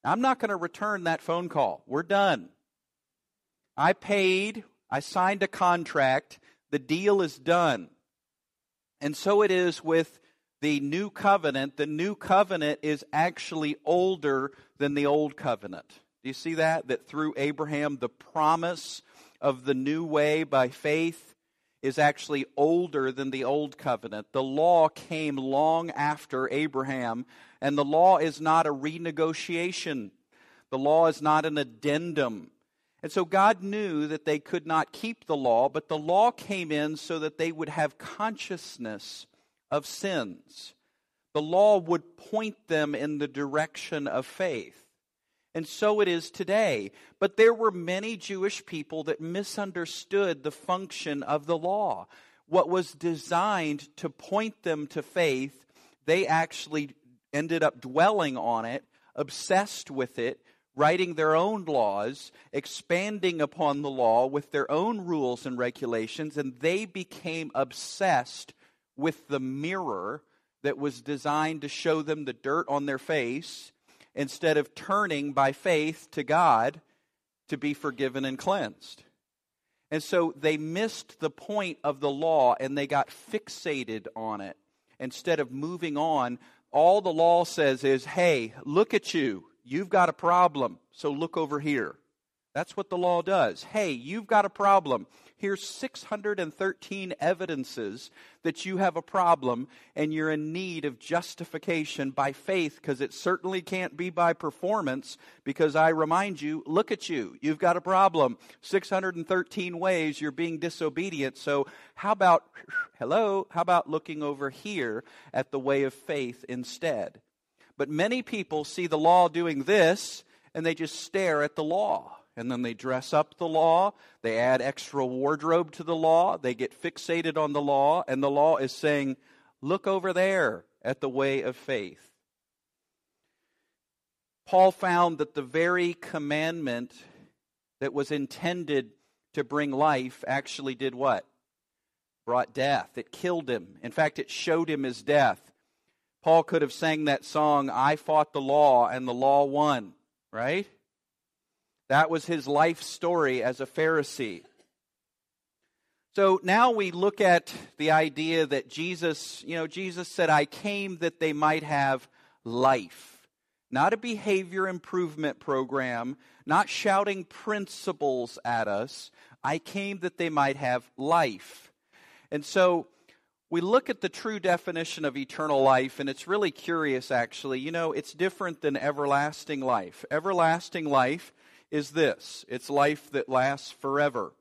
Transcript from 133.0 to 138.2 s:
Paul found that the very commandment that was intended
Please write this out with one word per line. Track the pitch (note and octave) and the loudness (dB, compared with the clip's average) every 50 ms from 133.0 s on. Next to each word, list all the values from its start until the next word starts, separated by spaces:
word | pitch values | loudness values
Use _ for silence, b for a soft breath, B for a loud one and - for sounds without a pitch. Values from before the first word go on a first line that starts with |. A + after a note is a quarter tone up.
| _ _ _ _ _ _ _ _ _ _ _ _ _ _ _ _ _ _ _ _ _ _ _ _ _ _ _ _ _ | _ _ _ _ _ _ _ _ _ _ _ _ _ _ _ _ _ _ _ _ _ _ _ _ _ _ _ _ _
Paul | - - F#3 F#3+ F#3+ | 2 6 6 6 6
found | F#3 - - F#3 F3 F3 F3+ F3 E3 C#3 | 6 2 -2 2 4 4 4 4 2 -2
that | D3+ D3 _ | -6 -4 _
the | D3 C3+ | -8 -8
very | B2+ B2+ D#3+ E3+ F3 F3+ F3+ F3+ F3 E3+ | -2 0 0 2 2 2 2 0 -2 -2
commandment | _ - - - D#3+ D3 C#3+ D3 D3+ D#3 D#3+ E3+ E3+ D#3 C3+ A#2+ A#2+ B2 - - - - b b b b b b _ _ _ _ _ _ _ _ _ | _ -12 -8 -8 -6 -4 -2 -2 0 -2 -2 -4 -4 -4 -4 -4 -4 -6 -10 -14 -20 -20 b b b b b b _ _ _ _ _ _ _ _ _
that | C3+ C3+ - | -8 -4 -2
was | C#3+ C#3+ - D3+ | -4 -4 -2 -2
intended | C#3+ | -4